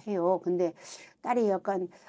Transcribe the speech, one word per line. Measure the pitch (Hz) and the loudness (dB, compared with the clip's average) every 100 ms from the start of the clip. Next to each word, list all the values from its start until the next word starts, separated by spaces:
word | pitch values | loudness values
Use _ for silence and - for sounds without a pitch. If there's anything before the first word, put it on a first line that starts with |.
| 214 | -4
해요. | 196 170 185 | 0 2 2
근데 | 180 175 175 - - - - _ | 0 0 0 -2 -14 -18 -20 _
딸이 | - 247 214 | -2 2 2
약간, | 190 - 196 180 - | 2 0 -2 -4 -10